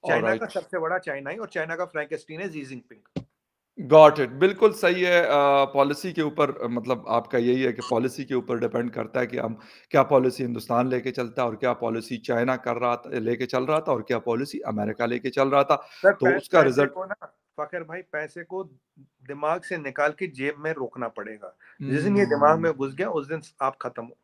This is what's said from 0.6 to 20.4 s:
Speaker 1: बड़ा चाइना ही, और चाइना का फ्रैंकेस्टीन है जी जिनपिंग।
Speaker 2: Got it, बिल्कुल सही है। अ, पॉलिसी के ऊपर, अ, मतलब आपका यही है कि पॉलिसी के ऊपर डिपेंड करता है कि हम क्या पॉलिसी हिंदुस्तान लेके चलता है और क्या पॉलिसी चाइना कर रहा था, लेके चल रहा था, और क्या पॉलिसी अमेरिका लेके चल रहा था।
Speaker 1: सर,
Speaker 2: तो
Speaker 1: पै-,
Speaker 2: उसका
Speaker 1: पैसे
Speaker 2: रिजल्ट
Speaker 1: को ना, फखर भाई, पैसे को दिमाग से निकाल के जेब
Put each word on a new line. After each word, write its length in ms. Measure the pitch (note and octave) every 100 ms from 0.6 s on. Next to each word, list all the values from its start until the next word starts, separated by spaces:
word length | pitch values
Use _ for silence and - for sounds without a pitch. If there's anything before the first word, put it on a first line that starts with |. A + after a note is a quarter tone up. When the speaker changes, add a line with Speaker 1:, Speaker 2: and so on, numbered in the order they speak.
| E3 F#3
Speaker 1:
बड़ा 180 | D#3+ F3+
चाइना 320 | F3 C#3 C#3
ही, 80 | G3
और 100 | G#3+
चाइना 280 | F3+ D#3+ E3
का 100 | F3
फ्रैंकेस्टीन 560 | D#3+ D3 D#3 - D#3
है 80 | G3
जी 160 | D#3 C3+
जिनपिंग। 580 | B2+ _ G#2+ _ - - _ _ _ _ -
Speaker 2:
Got 340 | C#3+ D#3 D3+ D3
it, 140 | B2+
बिल्कुल 440 | C3 F#3 G3+ A3
सही 280 | G#3 F3+ F3
है। 240 | F3+ F3 E3+
अ, 40 | C#3+ C#3 C#3 C3+
पॉलिसी 480 | C#3 C#3 C#3+ F#3
के 80 | E3
ऊपर, 400 | D3+ D3+ C#3+ C#3+
अ, 60 | A#2+
मतलब 380 | A#2+ A2+ A#2+ -
आपका 300 | A2+ A#2 C3
यही 240 | A#2+ B2+
है 120 | C3
कि 80 | G#2+ -
पॉलिसी 360 | A#2 B2+ B2 C3
के 100 | B2+
ऊपर 240 | B2 A#2+
डिपेंड 320 | A2 A#2+ A#2+
करता 280 | A#2 A2 B2+
है 80 | A#2+
कि 100 | B2
हम 220 | A#2 A2+ - - _
क्या 120 | D3+
पॉलिसी 400 | C3+ C#3 B2+ -
हिंदुस्तान 440 | B2+ A#2 - A#2+ B2+
लेके 240 | B2+ B2+
चलता 300 | B2 A#2+ A2
है 60 | B2
और 80 | A2
क्या 180 | B2+
पॉलिसी 440 | A#2+ A#2 A2+ A2+ A#2+
चाइना 380 | - A#2+ B2 B2+
कर 200 | B2 A#2+
रहा 200 | B2 A#2+
था, 140 | - B2+
लेके 260 | A2 A#2+ B2+
चल 180 | B2+
रहा 160 | C3 D#3
था, 120 | D#3
और 100 | B2
क्या 180 | G#2+ A#2
पॉलिसी 400 | B2 A#2 C#3 -
अमेरिका 460 | - G#2+ G#2 G#2+ A#2
लेके 240 | A#2+ C3
चल 180 | C3 C3+
रहा 160 | C#3
था। 120 | C#3+ D3
Speaker 1:
सर, 380 | - - F#3+
Speaker 2:
तो 120 | G3 -
Speaker 1:
पै-, 120 | C3+
Speaker 2:
उसका 220 | - F3+
Speaker 1:
पैसे 100 | C#3
Speaker 2:
रिजल्ट 220 | B2 C#3
Speaker 1:
को 140 | F#3 F#3+
ना, 340 | G3+ D#3+ _ _ -
फखर 220 | D3 F3
भाई, 180 | D#3+ E3+
पैसे 420 | F3+ D#3 D#3 F3
को 200 | E3+ F#3 F3+ C3 _ _
दिमाग 600 | C3+ _ C3 C#3+ D3+ F3
से 160 | - F3
निकाल 340 | C#3 C3 D3
के 160 | D3+ F#3
जेब 280 | C3